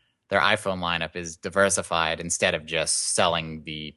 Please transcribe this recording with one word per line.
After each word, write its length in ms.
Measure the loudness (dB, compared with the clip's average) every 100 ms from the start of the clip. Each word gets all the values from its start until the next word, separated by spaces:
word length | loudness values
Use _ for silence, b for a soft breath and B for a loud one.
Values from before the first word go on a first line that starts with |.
| b b -2
their 120 | 2
iPhone 380 | 4 2 0 -2
lineup 360 | -2 -2 -4 -8
is 200 | -10 -8
diversified 840 | -4 4 4 4 0 0 0 0
instead 340 | -4 0 2
of 100 | 0 -2
just 480 | -2 0 0 -2
selling 500 | 2 2 2 -2 -10
the 280 | -10 -10 -10